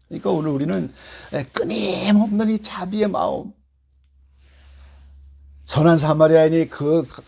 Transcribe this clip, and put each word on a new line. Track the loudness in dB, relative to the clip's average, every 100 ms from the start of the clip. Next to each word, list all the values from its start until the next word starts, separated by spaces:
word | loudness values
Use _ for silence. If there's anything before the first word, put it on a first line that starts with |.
| -16
그러니까 | -8 -4
오늘 | -2 -2
우리는, | -2 -2 -4 -6 -12 -20 -20 -10
에, | -10 -6
끊임없는 | -4 -2 -2 -4 -2 2 2 2 0 -2
이 | -2
자비의 | -6 -10 -8 -2 -2
마음, | -2 -2 -4 -10 -18 _ _ _ _ _ _ _ _ _ _ -20 -20 -20 -20 -20 -20 -20 -20 -20 -16 -6
선한 | 2 4 4
사마리아인이 | 2 4 6 6 4 2 -2
그 | -4 0 0 -2 -10